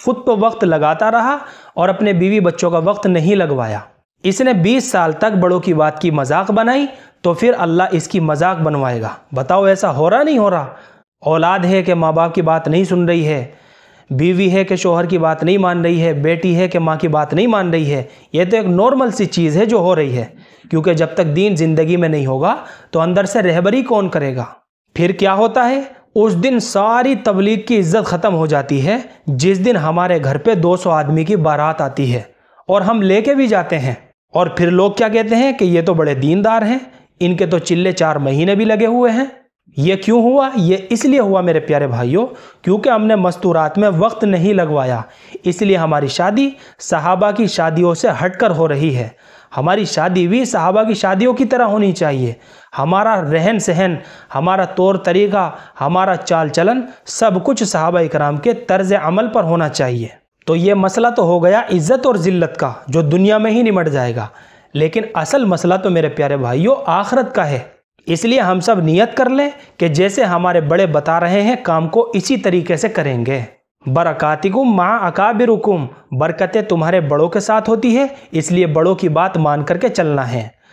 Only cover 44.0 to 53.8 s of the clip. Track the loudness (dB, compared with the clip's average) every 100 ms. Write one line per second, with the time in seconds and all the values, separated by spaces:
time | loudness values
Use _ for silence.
44 | 0 0 0 2 2 2 0 0 -2 -4
45 | -8 -18 -20 -8 -6 -2 0 2 2 0
46 | -2 -2 0 0 -2 -4 -18 -20 -6 -2
47 | 0 0 0 0 -2 0 -2 2 0 2
48 | -2 -2 -4 -2 0 0 0 0 0 -2
49 | -6 -12 -20 -20 _ -4 0 0 0 -2
50 | 0 0 2 0 0 0 0 2 0 0
51 | 0 2 2 2 0 2 2 2 0 0
52 | -2 -2 -4 -6 -16 -20 -12 -6 0 2
53 | 2 0 0 0 0 0 0 0